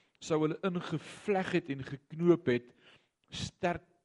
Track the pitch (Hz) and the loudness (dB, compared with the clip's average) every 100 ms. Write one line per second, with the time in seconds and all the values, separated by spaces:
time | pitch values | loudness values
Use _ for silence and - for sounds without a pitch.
0 | _ - - 156 156 160 196 175 - 156 | _ -14 -2 2 2 0 -2 -2 -4 -6
1 | - - - 196 185 175 165 135 131 139 | -8 -10 -2 0 2 -2 -2 -8 -8 -12
2 | - 156 175 165 147 120 - - - - | -12 0 6 6 6 0 0 -20 -20 -20
3 | _ _ - - - - 175 175 _ _ | _ _ -14 -10 -10 -4 -4 -4 _ _